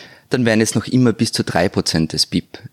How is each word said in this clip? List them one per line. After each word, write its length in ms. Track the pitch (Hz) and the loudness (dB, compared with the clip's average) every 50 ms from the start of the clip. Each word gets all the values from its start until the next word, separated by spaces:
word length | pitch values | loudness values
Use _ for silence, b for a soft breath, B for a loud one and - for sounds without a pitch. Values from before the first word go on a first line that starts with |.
| B B B B B B | B B B B B B
dann 140 | - 131 123 | -2 0 2
wären 160 | 117 110 110 | 2 2 2
es 140 | 113 107 - | 2 2 0
noch 120 | 120 - | -2 -2
immer 260 | - - 127 127 120 107 | 0 2 2 4 4 2
bis 200 | - 120 - - | 2 0 -2 -2
zu 120 | - 110 | -2 -4
drei 240 | - - 85 87 98 | -2 0 0 0 0
Prozent 440 | - 101 85 - - 82 80 78 - | 0 -2 -2 0 0 0 0 0 -2
des 140 | 76 - | -4 -4
bip, 320 | - - 87 - _ - - - - | -2 -2 -4 -4 _ -12 -20 -20 -8